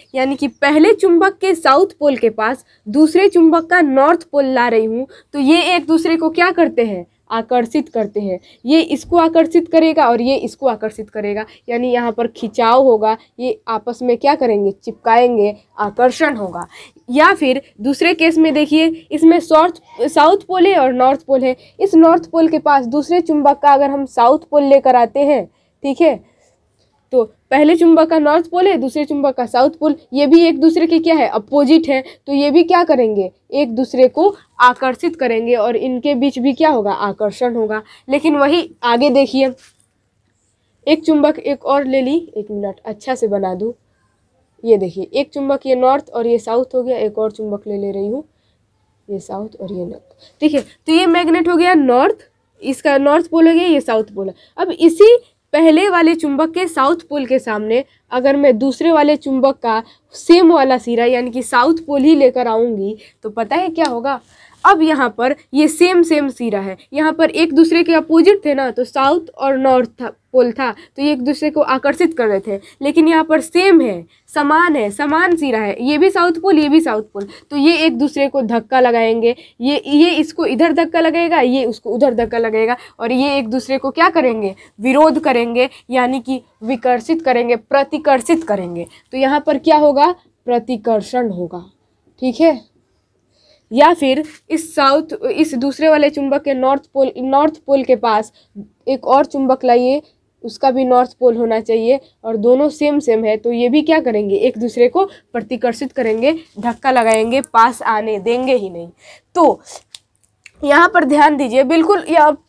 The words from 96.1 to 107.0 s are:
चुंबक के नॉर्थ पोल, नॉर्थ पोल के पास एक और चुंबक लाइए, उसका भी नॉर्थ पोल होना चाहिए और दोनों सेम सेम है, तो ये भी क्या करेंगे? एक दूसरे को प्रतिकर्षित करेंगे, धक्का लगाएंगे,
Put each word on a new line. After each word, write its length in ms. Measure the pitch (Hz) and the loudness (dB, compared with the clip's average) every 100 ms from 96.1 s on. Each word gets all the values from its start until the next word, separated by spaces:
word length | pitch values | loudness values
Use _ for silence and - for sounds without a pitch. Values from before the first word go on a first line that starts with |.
चुंबक 320 | 294 277 285 | -2 -4 -4
के 120 | 285 | -4
नॉर्थ 340 | 262 262 277 _ | -2 -2 -4 _
पोल, 160 | 269 262 - | -2 -2 -4
नॉर्थ 420 | 254 277 311 311 - | -2 0 0 -2 -2
पोल 160 | 277 | -2
के 120 | 254 247 | 0 0
पास 360 | 233 214 220 _ _ 202 202 _ - | 0 -2 -4 _ _ -20 -20 _ -6
एक 180 | 269 - | -6 0
और 180 | 269 294 | 0 0
चुंबक 380 | 277 262 262 | -2 -2 -2
लाइए, 360 | 254 240 247 285 - _ _ _ | 0 2 2 -2 -6 _ _ _
उसका 260 | 226 - 269 | -16 -4 -2
भी 140 | 254 | 0
नॉर्थ 320 | 254 247 247 - | 2 0 0 0
पोल 160 | 247 233 | 0 0
होना 240 | 226 220 | -2 -4
चाहिए 400 | 226 226 226 269 _ _ | -2 -2 0 -2 _ _
और 120 | 220 226 | -8 -2
दोनों 300 | 226 262 294 | 2 2 0
सेम 280 | 302 294 294 | -2 -2 -2
सेम 240 | 269 220 | 0 -2
है, 120 | 220 214 | 0 -2
तो 160 | 233 | -2
ये 160 | 233 247 | -2 0
भी 140 | 262 | 0
क्या 180 | 302 320 | 2 0
करेंगे? 360 | 247 214 208 196 | 0 -4 -2 -2
एक 200 | 262 214 | -2 -4
दूसरे 300 | 240 240 240 | -6 0 0
को 160 | 339 392 - _ | 0 -4 -6 _
प्रतिकर्षित 600 | 240 233 240 247 233 269 | -12 -8 -6 -6 -6 -8
करेंगे, 420 | - 233 220 262 320 - - | -6 -4 0 -2 -2 -8 -8
धक्का 300 | 233 233 269 | -8 -4 -2
लगाएंगे, 500 | 262 | 0